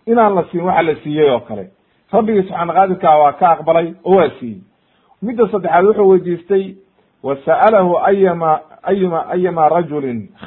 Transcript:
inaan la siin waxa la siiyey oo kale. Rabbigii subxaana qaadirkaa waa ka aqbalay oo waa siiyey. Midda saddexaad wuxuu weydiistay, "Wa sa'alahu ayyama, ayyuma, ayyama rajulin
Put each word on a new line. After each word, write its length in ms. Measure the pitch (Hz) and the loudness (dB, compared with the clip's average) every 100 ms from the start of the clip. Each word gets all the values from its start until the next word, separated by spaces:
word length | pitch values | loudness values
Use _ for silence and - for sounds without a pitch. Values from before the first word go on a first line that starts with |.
| - | -2
inaan 280 | 233 214 | 2 2
la 100 | 190 160 | 2 -2
siin 140 | 175 | -4
waxa 180 | 175 170 | -2 -2
la 120 | 165 147 | -2 -4
siiyey 280 | 151 151 147 | -4 0 2
oo 100 | 123 | 2
kale. 300 | - 104 92 _ _ _ - | -4 -12 -14 _ _ _ -4
Rabbigii 300 | 196 220 208 | -2 0 -2
subxaana 300 | 190 165 170 | -2 -6 -2
qaadirkaa 460 | 170 196 185 170 151 | 0 0 0 2 4
waa 140 | 147 | 4
ka 180 | 139 180 | 2 0
aqbalay 420 | 156 156 165 170 185 | 0 0 0 0 -6
oo 120 | 180 190 | 0 2
waa 140 | 147 - | 2 -2
siiyey. 200 | 120 98 - _ _ _ _ - | -14 -14 -20 _ _ _ _ -12
Midda 260 | 208 240 226 | -8 -2 0
saddexaad 360 | 202 160 165 | 0 0 2
wuxuu 240 | 196 208 196 | 2 2 4
weydiistay, 680 | 190 175 170 - 196 190 - _ _ _ _ | 2 0 -8 -2 -2 -4 -14 _ _ _ _
"Wa 140 | 131 139 | -8 -6
sa'alahu 520 | 160 156 202 214 180 175 | -2 0 2 2 2 0
ayyama, 640 | 175 202 190 170 160 156 - - | 0 2 0 0 -2 -2 -4 -14
ayyuma, 440 | - 196 185 160 - | -6 -2 -2 -4 -4
ayyama 380 | 180 180 170 151 | -4 -4 0 2
rajulin 600 | 165 160 147 135 117 98 - | 2 -2 -6 -6 -8 -12 -16